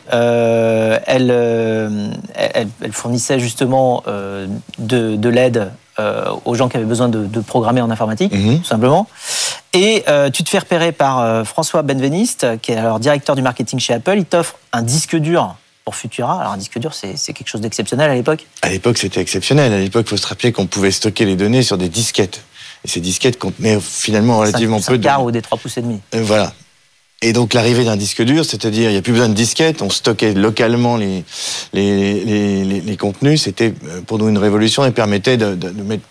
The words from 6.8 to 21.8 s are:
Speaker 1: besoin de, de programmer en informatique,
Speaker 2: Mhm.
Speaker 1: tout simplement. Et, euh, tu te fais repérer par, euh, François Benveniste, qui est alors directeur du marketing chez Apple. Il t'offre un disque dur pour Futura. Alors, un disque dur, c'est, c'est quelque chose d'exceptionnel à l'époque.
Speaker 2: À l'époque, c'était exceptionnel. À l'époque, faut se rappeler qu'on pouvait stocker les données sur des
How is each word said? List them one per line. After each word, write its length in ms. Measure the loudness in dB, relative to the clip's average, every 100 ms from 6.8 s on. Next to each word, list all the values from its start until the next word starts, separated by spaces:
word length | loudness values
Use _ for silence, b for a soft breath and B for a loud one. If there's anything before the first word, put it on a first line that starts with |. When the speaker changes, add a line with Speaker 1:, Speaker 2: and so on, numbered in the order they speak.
| -2
Speaker 1:
besoin 240 | 0 0
de, 160 | 0 -2
de 140 | -4
programmer 420 | -2 -2 0 2
en 80 | 0
informatique, 420 | -2 -2 0 0
Speaker 2:
Mhm. 280 | 2 2 2
Speaker 1:
tout 40 |
simplement. 420 | 2 2 4 4 2 B B B B B B
Et, 300 | 2 4 2 2
euh, 220 | 2 2
tu 120 | 0
te 60 | -2
fais 100 | -2
repérer 320 | 0 0 0
par, 280 | 2 0 2
euh, 260 | 0 0
François 380 | -2 -4 -2 0
Benveniste, 640 | 0 0 0 0 0 0 -2 -2
qui 100 | -2
est 40 | -2
alors 220 | 0 0
directeur 380 | 2 0 0 0
du 60 |
marketing 360 | 0 -2 -4 -4
chez 140 | -2
Apple. 220 | -2 0 0
Il 80 |
t'offre 300 | 2 0 0 -6 _
un 80 | -4
disque 360 | 0 -2 0 -2
dur 380 | 0 0 0 -6 _ _
pour 100 | -12
Futura. 460 | -10 -10 -6 -4 -2
Alors, 140 | -4
un 20 | -6
disque 220 | -8 -8
dur, 160 | -8
c'est, 240 | -8 -10 -8
c'est 160 | -8
quelque 140 | -8 -10
chose 120 | -6
d'exceptionnel 500 | -6 -6 -4 0 2
à 40 |
l'époque. 320 | 2 0 -2 -6 -8
Speaker 2:
À 80 | -4
l'époque, 260 | -2 0 0
c'était 240 | -2 -2
exceptionnel. 500 | -4 -2 2 4 4
À 80 | 2
l'époque, 300 | 0 0 0
faut 80 | -2
se 100 | -4
rappeler 240 | -2 -2
qu'on 160 | 0 -2
pouvait 260 | 0 0
stocker 340 | 2 0 0 0
les 100 | 2
données 260 | 2 2
sur 140 | 2
des 140 | 0